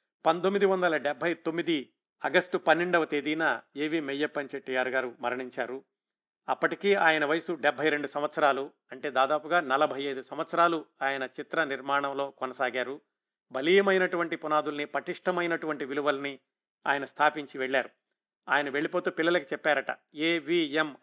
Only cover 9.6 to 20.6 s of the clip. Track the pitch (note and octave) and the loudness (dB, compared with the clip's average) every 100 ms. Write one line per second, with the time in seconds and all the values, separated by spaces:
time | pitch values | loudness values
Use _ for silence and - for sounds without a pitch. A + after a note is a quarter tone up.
9.6 | C#3 C3+ D3+ C3+ C#3+ C3+ - C#3+ E3 E3+ | 2 2 2 0 -6 -6 -10 -8 -4 2
10.6 | E3+ D#3+ - - C#3 C#3 C3 - D3 E3+ | 4 2 -6 -4 -4 -2 -6 -8 -4 -2
11.6 | D3 C3+ C#3 C#3 C#3 C#3 C#3 - B2+ B2 | -2 -4 -2 0 0 -2 -6 -4 -8 -2
12.6 | B2+ B2+ B2 C#3+ _ _ _ _ _ C3 | -2 -2 -4 -8 _ _ _ _ _ -4
13.6 | D#3 G3 G3+ F#3+ F3+ F3 E3 D#3 D#3 D3+ | 4 4 6 4 2 0 -2 -4 0 0
14.6 | D3 D3 D3 C#3 D#3 - F#3 F3+ E3+ E3 | 0 -6 -4 -6 -6 -6 -2 -2 0 -2
15.6 | D#3+ D3 C3+ D3 D3 C#3 C#3+ C3+ _ _ | -4 -6 -4 -2 0 0 -4 -10 _ _
16.6 | _ _ D#3 C#3 C3+ - D3+ D3+ C#3 C#3 | _ _ -2 -2 -2 2 2 2 -10 -4
17.6 | C3 C3+ A#2 _ _ _ _ _ - C3+ | 0 0 -2 _ _ _ _ _ 0 0
18.6 | C#3+ C#3 E3 F3+ F3+ - E3 F3 C#3+ D3 | 2 -2 -2 -2 -4 0 2 0 -2 -4
19.6 | D#3 C#3 - - _ D3 E3 E3+ C#3 F3 | 0 0 -2 -8 _ -4 0 0 0 0